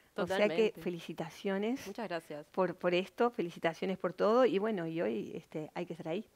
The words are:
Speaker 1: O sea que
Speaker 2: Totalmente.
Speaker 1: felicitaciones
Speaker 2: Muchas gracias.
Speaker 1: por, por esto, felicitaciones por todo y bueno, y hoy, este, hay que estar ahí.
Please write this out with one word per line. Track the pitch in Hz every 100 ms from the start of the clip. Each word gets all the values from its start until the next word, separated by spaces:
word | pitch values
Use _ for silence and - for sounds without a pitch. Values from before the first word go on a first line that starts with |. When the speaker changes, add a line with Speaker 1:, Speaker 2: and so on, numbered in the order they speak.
| _ -
Speaker 1:
O | 180
sea | 190
que |
Speaker 2:
Totalmente. | 208 170 214 185
Speaker 1:
felicitaciones | 180 180 - 160 160 - 202 196 214 269 -
Speaker 2:
Muchas | - 202
gracias. | 170 - 147 156
Speaker 1:
por, | - 180 170
por | 180
esto, | 175 185 - 240
felicitaciones | 240 175 - 170 165 190 185
por | 180
todo | 165 190 240 254
y | 190
bueno, | 220 202 165
y | 165
hoy, | 208 220 -
este, | - - 160 151
hay | -
que | 175
estar | 170 165
ahí. | 185 -